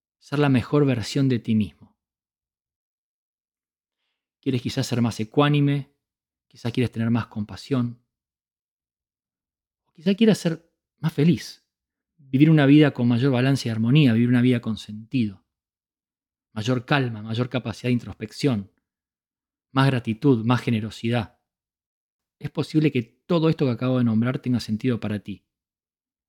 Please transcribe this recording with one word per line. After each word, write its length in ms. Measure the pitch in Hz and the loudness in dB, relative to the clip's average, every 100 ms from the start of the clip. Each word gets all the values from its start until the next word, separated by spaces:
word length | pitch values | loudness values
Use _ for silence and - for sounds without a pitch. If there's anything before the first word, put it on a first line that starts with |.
| _ _ | _ _
Ser 200 | _ 143 | _ 0
la 100 | 143 | 4
mejor 360 | 131 104 147 139 | 2 2 2 2
versión 420 | 120 101 143 135 | 0 -2 0 0
de 120 | 120 | 0
ti 160 | - 110 | 0 0
mismo. 420 | 98 - - _ _ _ _ _ _ _ _ _ _ _ _ _ _ _ _ _ _ _ _ _ _ _ _ _ | 0 -6 -20 _ _ _ _ _ _ _ _ _ _ _ _ _ _ _ _ _ _ _ _ _ _ _ _ _
Quieres 200 | - 127 | -6 -4
quizás 240 | 110 135 127 | -4 -6 -4
ser 160 | 120 | -2
más 180 | 117 - | -2 -2
ecuánime, 760 | 110 - 147 147 143 143 139 _ _ _ _ _ _ | -4 0 2 2 2 0 -6 _ _ _ _ _ _
quizás 240 | - 120 | -12 -6
quieres 200 | 123 117 | -2 -2
tener 180 | - 113 | -2 -2
más 180 | 117 110 | -2 -4
compasión, 800 | 113 104 101 - 131 120 120 _ _ _ _ _ _ _ _ _ _ _ _ _ _ _ _ _ _ _ | -8 -10 -12 -6 -4 -4 -8 _ _ _ _ _ _ _ _ _ _ _ _ _ _ _ _ _ _ _
o 60 | |
quizá 200 | - 160 196 | -6 -2 2
quieras 220 | 220 175 | 4 2
ser 320 | 170 160 _ _ _ _ | -2 -6 _ _ _ _
más 160 | 160 | -6
feliz, 520 | - 160 147 - - _ _ _ _ _ _ | 2 2 2 -4 -18 _ _ _ _ _ _
vivir 320 | 139 131 160 | _ 4 6
una 160 | 156 135 | 6 6
vida 280 | 151 147 | 6 6
con 140 | - 120 | 2 0
mayor 240 | 117 139 | 2 2
balance 360 | 123 131 139 123 | 2 2 0 -2
y 40 | |
armonía, 400 | 113 113 147 139 | -2 2 4 4
vivir 160 | 113 120 | 4 2
una 140 | 123 | 2
vida 180 | 123 120 | 2 0
con 180 | 117 107 | -4 -8
sentido, 680 | - 107 110 135 107 95 _ _ _ _ _ _ _ _ _ _ _ | -10 -16 -8 -4 -4 -8 _ _ _ _ _ _ _ _ _ _ _
mayor 320 | 110 107 127 | -6 -4 -4
calma, 380 | 117 143 123 110 | -2 -2 -2 -6
mayor 260 | 110 110 120 | -6 -6 -4
capacidad 400 | 131 - 104 123 | -6 -8 -6 -4
de 60 | |
introspección, 760 | 123 104 - 95 - 143 110 98 _ _ _ _ _ _ _ _ _ _ | -4 -4 -12 -14 -4 -2 -2 -6 _ _ _ _ _ _ _ _ _ _
más 160 | 135 135 | 0 0
gratitud, 560 | 127 117 107 147 120 110 | 0 -4 0 2 2 2
más 160 | 123 | -2
generosidad. 800 | - 113 107 - 113 120 104 _ _ _ _ _ _ _ _ _ _ _ | 0 -4 -4 -8 -4 -4 -6 _ _ _ _ _ _ _ _ _ _ _
Es 120 | 139 | -12
posible 420 | - - 156 151 | -8 -4 0 0
que 100 | 127 | -2
todo 460 | 117 _ - 170 160 | -6 _ -4 0 0
esto 160 | 156 139 | 0 -2
que 60 | |
acabo 280 | 117 127 127 | -2 -2 0
de 40 | |
nombrar 360 | 120 110 123 127 | 2 2 0 -2
tenga 200 | 127 120 | -2 -4
sentido 400 | - 107 127 113 | -2 -4 -4 -4
para 200 | 104 104 | -4 -8
ti, 280 | - 95 _ _ _ _ _ _ _ _ | -10 -16 _ _ _ _ _ _ _ _